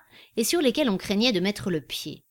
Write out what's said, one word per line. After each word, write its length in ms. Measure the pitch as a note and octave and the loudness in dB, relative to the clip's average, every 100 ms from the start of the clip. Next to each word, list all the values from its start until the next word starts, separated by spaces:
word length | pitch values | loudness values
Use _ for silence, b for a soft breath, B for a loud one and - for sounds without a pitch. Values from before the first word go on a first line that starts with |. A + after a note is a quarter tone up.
| B B B - | B B B -2
et 60 | |
sur 180 | A#3 E4+ | 0 2
lesquels 280 | C4+ C#4+ C4+ | 2 2 2
on 80 | F#3 | 0
craignait 360 | - G3 B3 | 0 2 2
de 60 | F#3 | 2
mettre 300 | F#3+ G3+ G3 | 0 -2 -4
le 120 | D#3 | -4
pied. 420 | - - D3+ - _ | -6 -10 -10 -14 _